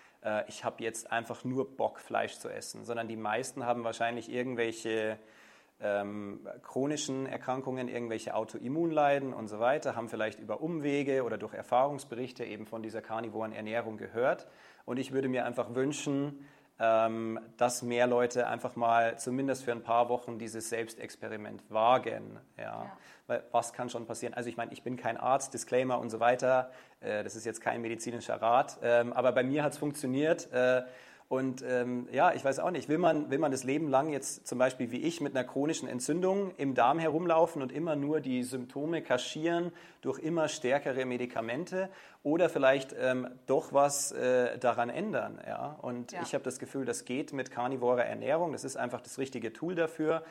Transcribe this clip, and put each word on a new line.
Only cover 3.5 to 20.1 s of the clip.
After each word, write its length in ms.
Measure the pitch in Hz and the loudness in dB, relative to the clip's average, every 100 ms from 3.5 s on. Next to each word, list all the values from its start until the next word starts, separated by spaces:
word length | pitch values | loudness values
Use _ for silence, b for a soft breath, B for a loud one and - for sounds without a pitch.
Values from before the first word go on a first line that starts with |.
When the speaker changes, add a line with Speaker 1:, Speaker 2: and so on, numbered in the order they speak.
| 139 120 | -4 -2
Speaker 1:
haben 180 | 120 | 0
wahrscheinlich 460 | 117 113 117 120 - | -2 -2 -2 -2 -6
irgendwelche, 840 | 123 127 117 117 113 113 110 107 107 B B B B B _ | -4 -2 -2 -2 -2 -2 0 0 -4 B B B B B _
ähm, 680 | 104 101 101 104 101 - - 127 | 0 0 -2 -6 -8 -10 -12 -14
chronischen 640 | - 127 143 147 - 135 135 | -8 -2 -2 -2 -2 -4 -4
Erkrankungen, 600 | 117 - 131 131 131 123 | -6 -4 -4 -4 -4 -4
irgendwelche 480 | 120 117 110 - | -4 -4 -2 4
Autoimmunleiden 1000 | 104 107 - 120 156 170 151 143 139 135 | 4 4 -4 -2 2 4 8 8 6 2
und 140 | 107 107 | -4 -6
so 140 | 107 | 4
weiter, 340 | 120 151 139 | 4 4 2
haben 140 | 117 117 | -2 -4
vielleicht 320 | 110 107 110 | -2 -2 -2
über 200 | 110 107 | -6 -4
Umwege 640 | 160 165 143 143 139 135 | -2 0 2 2 2 2
oder 160 | 117 104 | 2 -2
durch 160 | 104 | -4
Erfahrungsberichte 920 | 101 - 123 139 139 - 117 127 123 | -8 2 4 4 0 -8 -6 -6 -6
eben 220 | 110 107 107 | -8 -8 -8
von 160 | 113 | -8
dieser 180 | 110 107 | -6 -8
karnivoren 520 | - 113 117 107 110 | -6 -6 -4 -4 -6
Ernährung 440 | 107 107 113 110 107 | -6 -2 -2 -2 -8
gehört. 520 | 101 110 135 175 - B B B - | -6 2 2 2 -6 B B B -6
Und 120 | 123 | -4
ich 140 | 127 | -2
würde 160 | 135 131 | -2 0
mir 160 | 127 | 0
einfach 320 | 120 123 107 123 | -2 -2 -2 0
wünschen, 720 | 139 147 147 139 143 143 B B B - | 0 -2 -2 0 -2 -6 B B B 0
ähm, 580 | 113 113 113 113 113 113 113 - | 4 6 4 0 -4 -6 -10 0
dass 260 | 123 - | 0 2
mehr 240 | 120 120 123 | 0 4 4
Leute 400 | 120 120 123 117 | 4 4 2 0
einfach 260 | 117 123 | -2 -6
mal 440 | 120 117 117 117 - | 0 4 4 4 0
zumindest 460 | 127 131 135 131 | -4 -2 0 -2
für 60 | 127 | -2
ein 100 | 117 | -4
paar 240 | 117 117 | 2 2
Wochen 300 | 117 | 4